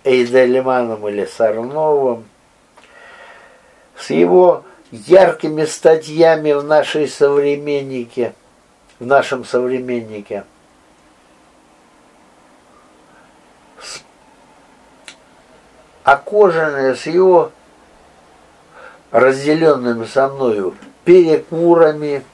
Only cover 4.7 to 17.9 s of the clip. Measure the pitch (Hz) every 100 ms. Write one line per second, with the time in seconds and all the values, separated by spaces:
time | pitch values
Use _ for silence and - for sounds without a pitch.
4.7 | - _ 113 107 185 175 160 156 156 156
5.7 | - 165 160 160 156 165 156 151 143 143
6.7 | 151 131 156 135 - 143 143 143 143 147
7.7 | 143 135 131 117 127 113 - _ _ _
8.7 | _ _ - 123 139 - 127 113 123 127
9.7 | 131 127 120 110 107 101 101 - _ _
10.7 | _ _ _ _ _ _ _ _ _ _
11.7 | _ _ _ _ _ _ _ _ _ _
12.7 | _ _ _ _ _ _ _ _ _ _
13.7 | - - - - _ _ _ _ _ _
14.7 | _ _ _ - - _ _ _ _ _
15.7 | _ _ _ - 139 - 208 196 165 156
16.7 | 139 135 127 156 170 185 175 147 - _
17.7 | _ _